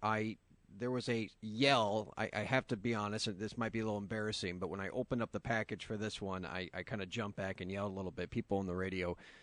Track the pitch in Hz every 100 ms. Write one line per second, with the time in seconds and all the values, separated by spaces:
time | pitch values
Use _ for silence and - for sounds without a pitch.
0 | 104 110 110 - _ - - 101 123 127
1 | 123 117 107 - 110 107 139 131 107 107
2 | 104 - 110 - 104 131 - 113 113 110
3 | 104 107 - 92 107 98 113 110 110 104
4 | 101 110 107 107 95 90 92 95 95 -
5 | 123 123 113 104 - 117 107 104 - 110
6 | 107 - 98 92 90 92 90 90 90 110
7 | 92 - 104 101 95 95 92 98 101 95
8 | 92 85 87 - - 98 95 90 95 92
9 | 87 87 - -